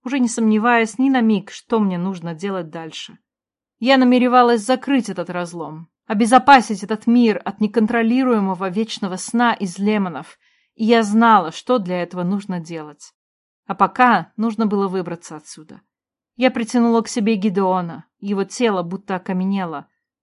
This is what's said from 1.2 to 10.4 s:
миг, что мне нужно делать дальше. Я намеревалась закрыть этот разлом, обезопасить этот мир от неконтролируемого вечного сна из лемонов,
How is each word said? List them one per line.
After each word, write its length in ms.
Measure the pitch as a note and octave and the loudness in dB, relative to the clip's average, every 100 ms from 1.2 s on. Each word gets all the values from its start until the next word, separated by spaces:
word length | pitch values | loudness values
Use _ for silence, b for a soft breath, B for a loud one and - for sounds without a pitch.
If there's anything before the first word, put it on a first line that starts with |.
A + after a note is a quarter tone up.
миг, 280 | A3+ G#3 - | 2 0 -2
что 300 | - - A#3 | -16 -4 -2
мне 160 | G3+ F3+ | 0 -2
нужно 380 | F3+ F#3+ E3 | -6 -6 -10
делать 340 | D#3+ G3 F#3+ E3 | -8 -8 -6 -8
дальше. 500 | E3 D#3+ - - - _ _ _ _ _ _ | -12 -14 -16 -18 -20 _ _ _ _ _ _
Я 180 | A3+ C4+ | 2 4
намеревалась 640 | B3+ B3 B3 B3 A#3+ A#3 | 6 4 4 4 4 2
закрыть 480 | G#3 B3+ C4 C#4 A3+ | 0 -2 0 -2 -2
этот 220 | F3+ F3 | -6 -6
разлом, 580 | F3 F3 E3+ D3 D#3 E3 _ _ | -6 -8 -10 -12 -12 -18 _ _
обезопасить 760 | G#3+ A3+ B3+ B3+ C#4 - G3+ | 0 4 6 8 6 6 -6
этот 240 | G3+ A3 - | -6 -4 2
мир 340 | A#3+ A#3 G3+ | 4 4 2
от 160 | - - | -6 -4
неконтролируемого 1080 | G#3+ G#3+ G#3+ A#3 A3+ B3 C4 A3+ F#3+ F3+ F#3+ | -2 0 0 0 0 2 2 2 0 -2 -4
вечного 480 | F3+ A3 - G3 F3+ | -4 -6 -6 -8 -8
сна 380 | - A#3 A#3+ | -6 -2 0
из 240 | - F#3+ E3+ | 0 -6 -4
лемонов, 600 | G3+ G#3+ F#3+ C#3+ D#3 - | -2 0 -2 -6 -14 -20